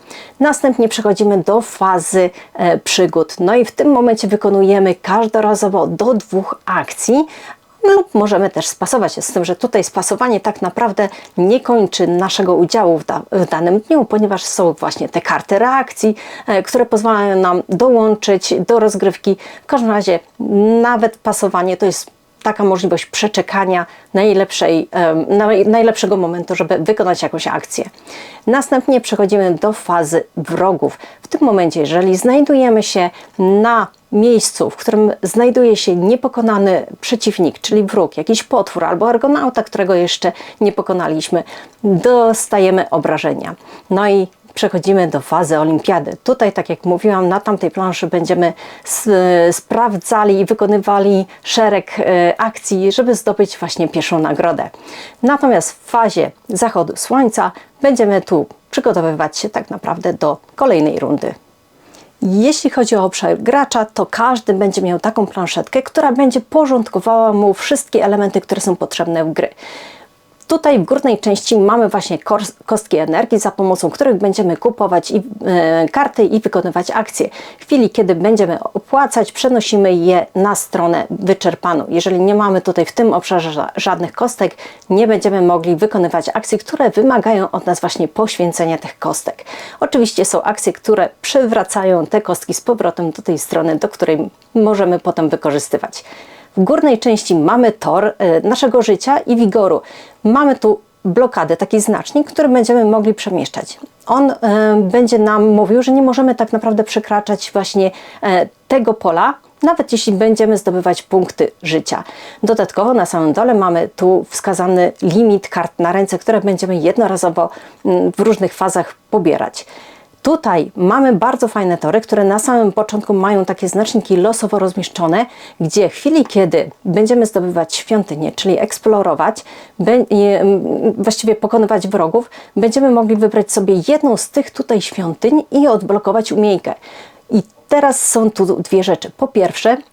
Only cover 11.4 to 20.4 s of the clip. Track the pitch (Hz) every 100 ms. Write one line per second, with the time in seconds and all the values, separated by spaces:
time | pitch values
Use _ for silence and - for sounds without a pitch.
11.4 | 180 247 - 240 190 - 170 175 190 -
12.4 | 185 170 170 226 185 160 151 175 - 196
13.4 | 175 160 170 196 214 320 226 214 208 190
14.4 | - - 175 156 160 - 143 - - 156
15.4 | - 202 240 262 254 - 214 214 - -
16.4 | - 202 185 247 233 220 220 214 202 190
17.4 | 185 180 - 180 254 240 220 214 - 190
18.4 | - - 180 233 214 196 190 175 - 190
19.4 | - - - 277 226 208 190 170 - -